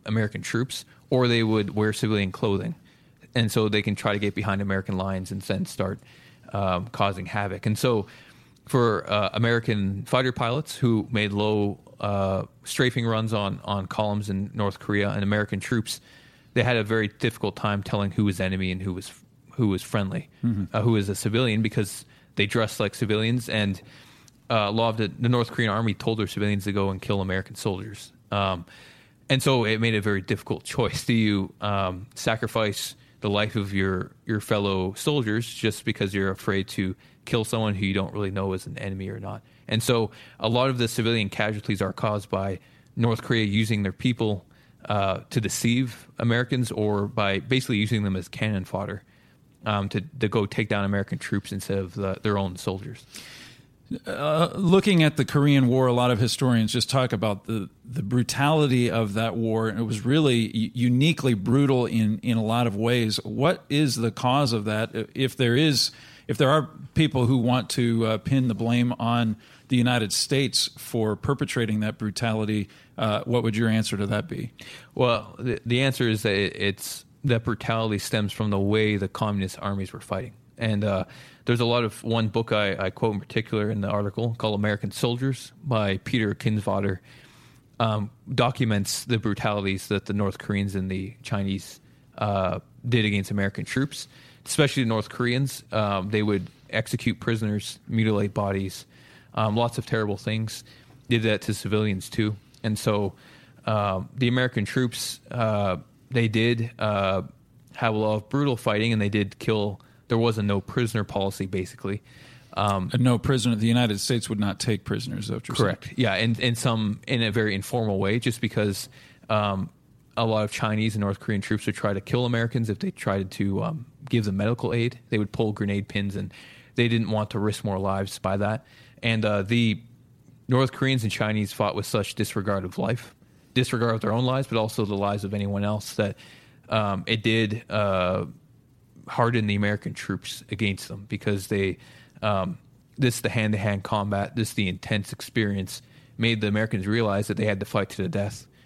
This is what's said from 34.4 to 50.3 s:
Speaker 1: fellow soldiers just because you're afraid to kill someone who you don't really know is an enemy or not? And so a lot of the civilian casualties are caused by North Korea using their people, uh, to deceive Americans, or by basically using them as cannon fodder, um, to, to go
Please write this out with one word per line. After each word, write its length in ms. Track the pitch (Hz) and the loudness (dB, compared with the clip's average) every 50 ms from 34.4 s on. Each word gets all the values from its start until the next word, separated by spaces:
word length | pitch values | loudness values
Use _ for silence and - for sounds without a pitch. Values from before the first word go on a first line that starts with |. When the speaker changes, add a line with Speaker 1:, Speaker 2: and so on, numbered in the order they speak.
Speaker 1:
fellow 520 | - - 110 104 101 98 95 95 92 95 101 | 0 0 0 2 2 0 0 0 -2 -4 -4
soldiers 580 | - - 156 147 143 120 107 107 113 117 113 | -4 -2 0 0 0 0 0 0 -2 -2 -4
just 340 | - - - 110 98 - - | -4 -2 -2 -2 -2 -2 -4
because 280 | 120 110 - 110 95 101 | -4 -2 -2 -2 -2 0
you're 160 | 98 98 98 | 0 0 -2
afraid 380 | 92 - - - 98 98 95 - | -2 -4 -2 -2 -2 -2 -2 -4
to 260 | - - 98 95 92 - - - - _ _ | -4 -4 -2 -2 -4 -8 -14 -20 -20 _ _
kill 200 | - - 117 107 | -2 -2 -2 0
someone 300 | - - 113 110 107 101 | 0 0 0 0 0 0
who 120 | 92 98 | 0 0
you 80 | 95 98 | 0 0
don't 200 | 120 101 - - | 0 -2 -2 -4
really 180 | 104 101 95 | -4 -4 -4
know 200 | 98 95 98 98 95 | -2 -2 -2 -2 -4
is 140 | 92 - | -4 -6
an 100 | - - | -10 -10
enemy 320 | - 104 98 95 95 95 98 | -8 -8 -8 -6 -6 -8 -8
or 100 | 104 107 | -8 -8
not? 220 | 98 98 104 107 - _ - - - | -10 -10 -12 -12 -14 _ -20 -18 -6
And 140 | - 113 113 | -2 -2 0
so 300 | - - 123 117 110 101 - - - - - - | 2 2 2 2 2 -2 -6 -12 -20 -20 -8 -4
a 100 | 104 110 | -2 0
lot 200 | 113 123 127 135 | 2 2 2 2
of 80 | 131 | 2
the 100 | 120 120 | 0 0
civilian 420 | 113 - - 110 113 117 113 104 98 | 0 0 0 2 2 2 2 0 -2
casualties 520 | - - 107 107 107 104 - - 104 92 | -2 -2 -2 -2 -2 -4 -4 -2 -2 -2
are 120 | 101 95 98 | -2 -2 -2
caused 360 | - - 110 104 104 98 - | -2 -2 -2 -2 -2 -4 -4
by 300 | - 95 98 98 95 90 - - - - _ _ - | -4 -2 -2 -4 -6 -8 -12 -18 -20 -20 _ _ -2
North 280 | - 113 117 113 - - | 0 0 2 0 0 0
Korea 220 | - 120 113 107 | 0 2 2 2
using 380 | 101 101 110 110 104 117 104 101 | 2 2 2 2 2 0 0 0
their 100 | 95 - | -2 -2
people, 520 | - - 127 120 - 117 107 104 92 - _ _ _ _ _ - _ - | -2 0 0 0 0 0 -2 -2 -4 -6 _ _ _ _ _ -20 _ -6
uh, 340 | - 107 101 98 98 90 - - - | -2 0 0 0 0 -2 -4 -6 -4
to 100 | - 123 | -2 -2
deceive 640 | 107 95 - - - 117 117 127 131 120 - - - - - - | 0 0 -2 0 2 2 2 2 0 -2 -6 -12 -20 -16 -6 -2
Americans, 520 | - 117 117 120 123 - 139 127 123 110 | 0 2 2 2 2 0 0 0 0 -2
or 360 | - 110 107 104 104 101 101 | -2 0 0 2 2 0 -2
by 320 | 101 - 110 104 98 98 95 | -2 -2 0 0 2 0 0
basically 380 | - 113 127 131 131 - 117 | 0 0 0 0 0 0 0
using 260 | 101 110 107 120 107 104 | 0 2 2 0 0 0
them 120 | 98 95 | 0 -2
as 120 | 92 85 | -4 -6
cannon 380 | - - - 110 110 104 95 92 | -8 -6 -4 -2 -2 -2 -2 -4
fodder, 380 | - - 95 101 - - - - _ _ _ _ _ _ _ _ _ _ _ - | -4 -6 -6 -6 -6 -8 -10 -12 _ _ _ _ _ _ _ _ _ _ _ -4
um, 240 | 110 104 101 98 98 | -2 0 0 0 -2
to, 120 | - 104 87 - - 127 | -2 -4 -6 -6 -4 -2
to 80 | 113 | -2
go 180 | 104 | 0